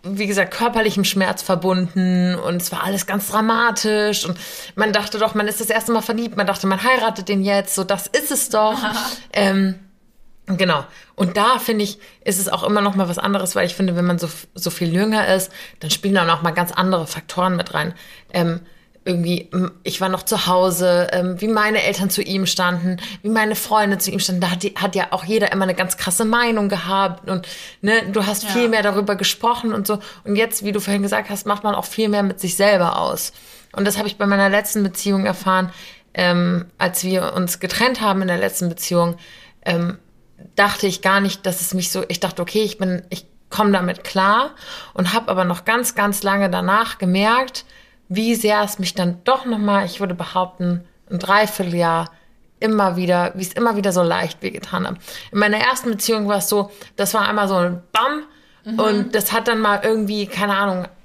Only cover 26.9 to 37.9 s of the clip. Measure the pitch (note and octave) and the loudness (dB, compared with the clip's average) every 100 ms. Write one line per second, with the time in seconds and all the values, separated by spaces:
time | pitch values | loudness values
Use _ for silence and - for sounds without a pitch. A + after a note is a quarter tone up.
26.9 | G3 G3 F3+ - F#3+ F3+ - - - G3+ | 0 0 -2 -6 -6 -6 -14 -16 -4 2
27.9 | A3+ G3+ G#3 G3 G3+ G#3 G3+ A#3+ A3+ G#3 | 2 2 0 0 -2 0 2 4 4 2
28.9 | G3 G3+ G3 G3 - A3+ A#3+ A#3 G#3+ G3+ | 2 0 0 0 0 0 0 -2 -2 -2
29.9 | G#3 - - - G3+ A3+ - G3+ G#3 G3 | -4 -4 -16 -2 0 0 -2 -2 -2 0
30.9 | G3+ G3 G#3+ G#3 G3+ G#3 G3+ G#3+ G3+ - | 0 0 -2 -4 -8 -4 -2 0 -2 -4
31.9 | - A3 G#3 G3 F#3+ F3+ - G3+ G3+ F3 | -2 0 2 0 -2 -4 2 4 4 2
32.9 | - - - - - - - - - G3+ | 0 -2 -4 -8 -10 -20 -20 -14 -2 -2
33.9 | G3+ G#3 G3 G3+ G3 G3 G3 G#3 G#3+ G3 | 0 -4 -2 0 4 4 2 0 -2 -2
34.9 | F3+ G#3 G3 G3 F3+ - F#3 F#3 - - | -2 0 0 0 -2 0 2 0 -6 -20
35.9 | - _ - F3+ F3 F3 F3 F3 _ F#3 | -20 _ 0 2 2 2 0 -4 _ -2
36.9 | F3+ F#3 F#3 - - F3 - F#3 - A#3+ | -2 -2 0 0 -2 -4 -4 -6 0 0